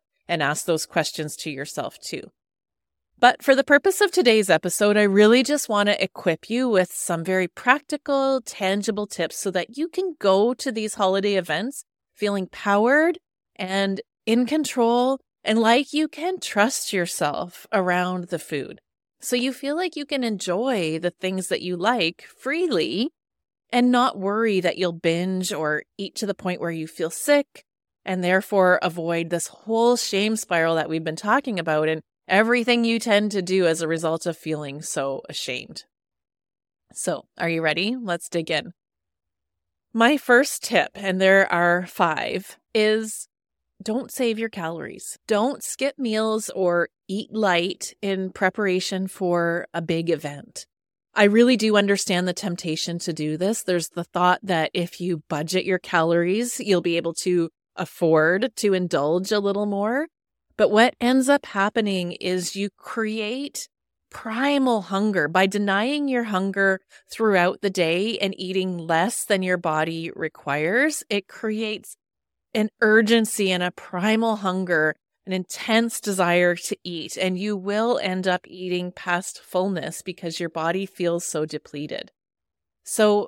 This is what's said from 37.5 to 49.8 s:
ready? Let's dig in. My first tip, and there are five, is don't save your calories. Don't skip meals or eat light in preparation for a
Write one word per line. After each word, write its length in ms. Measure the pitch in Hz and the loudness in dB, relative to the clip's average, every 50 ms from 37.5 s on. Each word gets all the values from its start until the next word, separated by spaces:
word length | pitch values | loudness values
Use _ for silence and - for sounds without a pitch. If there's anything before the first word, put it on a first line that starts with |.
| 165 160 | -2 0
ready? 340 | 160 156 151 165 196 214 254 | 0 0 0 0 -2 -2 -4
Let's 340 | 254 233 190 170 170 - - | -4 -4 -6 -6 -6 -6 -4
dig 220 | - 170 160 - | -4 -4 -2 -2
in. 220 | 160 147 - 180 - _ _ _ _ _ _ _ _ _ _ _ _ _ _ _ _ _ _ _ _ _ _ _ - | -2 -4 -4 -6 -12 _ _ _ _ _ _ _ _ _ _ _ _ _ _ _ _ _ _ _ _ _ _ _ 0
My 240 | 226 226 254 302 | 2 2 4 2
first 460 | 269 - - 240 247 285 - - - - | 2 2 4 4 4 4 2 -2 -8 -4
tip, 280 | - 233 175 - - - | 0 2 2 2 0 -4
and 260 | - 202 190 185 185 | -8 -4 -4 0 4
there 320 | 190 190 196 196 190 - | 4 6 6 6 4 4
are 340 | - 170 175 175 175 180 180 | 2 2 4 4 2 2 -2
five, 720 | - - - 185 165 156 - - - - 185 - - - _ _ _ - | -4 -2 0 0 0 0 -2 -4 -4 -6 -6 -8 -12 -20 _ _ _ 0
is 540 | 220 214 214 214 226 220 220 - - - - _ _ _ _ _ _ _ _ _ - | 2 2 2 2 0 -2 -6 -10 -12 -14 -16 _ _ _ _ _ _ _ _ _ -10
don't 300 | 196 - 220 262 - - | -6 -4 -4 -4 -4 -6
save 280 | - - 254 233 220 214 | -6 -2 -2 -2 -2 -2
your 100 | 226 220 | -6 -8
calories. 680 | - 196 165 160 170 165 - - - - - - - - _ | -6 -6 -6 -6 -6 -8 -10 -12 -12 -14 -14 -16 -16 -8 _
Don't 360 | - 214 208 220 277 285 - - | 0 2 2 2 0 0 -4 -8
skip 340 | - - - 262 277 - | -10 -6 -4 -4 -4 -2
meals 520 | - 262 226 214 220 220 220 214 220 - - | -4 -4 -2 0 0 0 0 0 -2 -4 -4
or 400 | - - 190 175 175 175 170 - _ _ _ | -2 0 0 2 2 2 0 -2 _ _ _
eat 260 | - 190 214 - - - | -8 -6 -6 -6 -6 -4
light 600 | 220 214 190 175 170 175 196 175 - - - - _ | 0 2 2 2 2 0 -2 -4 -8 -12 -14 -10 _
in 300 | - 196 196 185 190 185 | -6 -4 -4 -4 -4 -6
preparation 760 | - - 196 185 - - 208 190 180 185 - - 196 185 190 | -2 0 0 0 0 0 0 0 0 0 -2 -4 -4 -4 -6
for 600 | 185 - - 190 175 175 170 170 170 170 175 - - - | -6 -6 -4 -2 0 0 2 2 0 -2 -2 -4 -6 -8
a 80 | 175 | -6